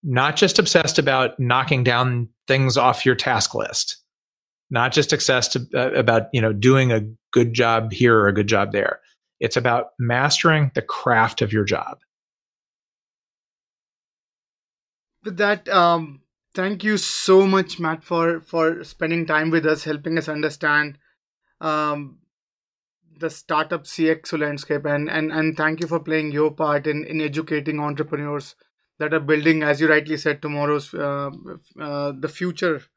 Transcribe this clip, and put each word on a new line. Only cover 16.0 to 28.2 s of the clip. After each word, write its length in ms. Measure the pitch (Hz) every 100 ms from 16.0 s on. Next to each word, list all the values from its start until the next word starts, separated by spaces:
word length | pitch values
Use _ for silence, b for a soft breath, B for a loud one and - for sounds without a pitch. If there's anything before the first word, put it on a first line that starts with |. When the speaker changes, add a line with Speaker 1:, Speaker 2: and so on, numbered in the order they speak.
| 160 139 _ _ _
Speaker 2:
thank 280 | - 190 202
you 160 | 208 208
so 480 | - - - 190 196
much, 320 | 190 190 -
Matt, 240 | 165 160
for, 380 | - 170 165 165
for 420 | 160 165 160 170
spending 400 | - - 160 170
time 260 | 165 156 160
with 140 | 165
us, 200 | 156 156
helping 340 | 156 151 151 165
us 100 | 151
understand, 680 | 151 151 147 156 147 147 143 _ _ _ _ _ _
um, 580 | 160 151 151 147 139 - _ _ _ _ _ _ _ _ 165 _
the 140 | 160
startup 560 | 143 - 156 156 170 147
C 240 | - 160
X 220 | 156 -
O 40 | 160
landscape, 480 | 151 143 - 147
and, 240 | 147 147 151
and, 220 | 156 156
and 260 | 156 156 156
thank 240 | 156 160
you 60 | 165
for 140 | 165
playing 320 | 156 156 156
your 180 | 147 156
part 380 | 147 156 147 151
in, 160 | 151
in 160 | - 156
educating 580 | 151 143 156 151 143 151
entrepreneurs 760 | 147 143 147 143